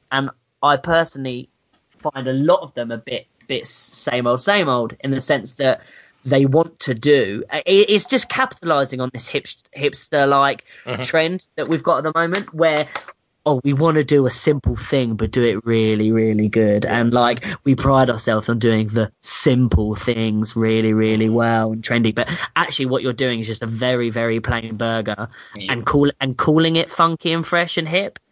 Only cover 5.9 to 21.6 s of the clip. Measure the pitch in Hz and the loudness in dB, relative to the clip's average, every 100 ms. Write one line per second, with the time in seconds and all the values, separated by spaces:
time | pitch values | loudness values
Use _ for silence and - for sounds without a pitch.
5.9 | - - _ 131 135 139 151 165 - - | -20 -20 _ 0 4 4 4 2 -4 -6
6.9 | 113 143 143 98 104 - 151 175 196 202 | -2 4 4 2 -4 -6 -6 2 4 6
7.9 | 202 - 262 - - 262 - 170 147 135 | 2 0 -2 -2 -4 -4 -4 0 0 0
8.9 | 127 127 120 - 139 - - _ - 143 | -2 -6 -8 -6 -6 -8 -18 _ -4 -4
9.9 | - - 147 139 139 139 - - - - | -4 -2 2 4 4 2 0 -10 -16 -10
10.9 | 123 127 127 160 185 - - 139 160 175 | -8 -2 0 0 -2 -10 -8 -4 -2 0
11.9 | 139 156 160 170 190 - 156 165 151 147 | 0 0 -2 -2 -2 -4 0 2 2 -2
12.9 | - - - _ _ 127 127 143 139 165 | -8 -14 -20 _ _ 0 0 2 2 4
13.9 | 156 139 147 127 - - 147 - 120 - | 2 4 4 2 0 0 0 0 -4 -2
14.9 | 139 120 110 110 127 120 101 117 113 110 | 0 0 -2 -2 2 2 2 0 2 2
15.9 | 107 107 113 110 107 107 113 107 104 - | 2 2 2 2 2 2 2 2 2 0
16.9 | 117 117 123 120 113 104 92 139 131 139 | 0 2 2 2 0 -6 -4 0 2 4
17.9 | 135 127 110 - 110 113 117 117 110 107 | 4 4 0 0 -2 0 0 2 2 0
18.9 | 113 107 _ - - 147 123 123 117 107 | -2 -2 _ -10 -2 2 2 4 2 0
19.9 | 104 - 117 113 107 107 117 113 110 110 | -4 -2 -2 0 -2 -2 0 2 2 2
20.9 | 110 110 110 110 113 117 113 | 2 2 2 2 2 2 0